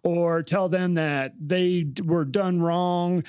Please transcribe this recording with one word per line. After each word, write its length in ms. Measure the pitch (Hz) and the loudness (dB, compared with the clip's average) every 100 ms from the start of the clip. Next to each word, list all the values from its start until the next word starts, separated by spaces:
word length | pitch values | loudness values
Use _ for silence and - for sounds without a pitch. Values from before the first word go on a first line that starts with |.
or 400 | 175 170 170 165 | -2 0 0 0
tell 260 | - 196 185 | 0 0 0
them 260 | 180 180 170 | 0 0 0
that 380 | 156 143 135 - | 0 -2 -4 -6
they 440 | 151 180 180 180 | -2 0 2 0
d-, 200 | 151 127 | -2 -4
were 220 | 165 170 139 | 0 0 0
done 360 | 202 185 175 | 0 0 0
wrong 640 | 170 170 180 175 175 180 | 2 2 0 0 0 -2